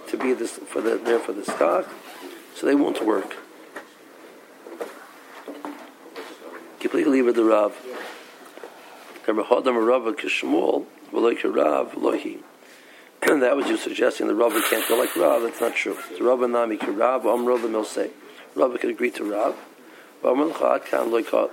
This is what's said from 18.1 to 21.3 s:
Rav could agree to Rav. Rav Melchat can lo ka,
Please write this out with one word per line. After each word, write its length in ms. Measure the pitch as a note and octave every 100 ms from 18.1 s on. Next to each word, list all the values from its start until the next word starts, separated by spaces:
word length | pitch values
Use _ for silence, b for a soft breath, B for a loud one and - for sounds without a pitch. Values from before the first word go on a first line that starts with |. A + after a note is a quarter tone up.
| - B B B -
Rav 220 | C#3+ -
could 100 | -
agree 220 | - B2
to 120 | -
Rav. 320 | G#2 G#2 A#2+ - - B B B B B
Rav 140 | - B2+
Melchat 500 | D#3 - - - -
can 260 | C3 A#2+
lo 120 | A2+
ka, 200 | -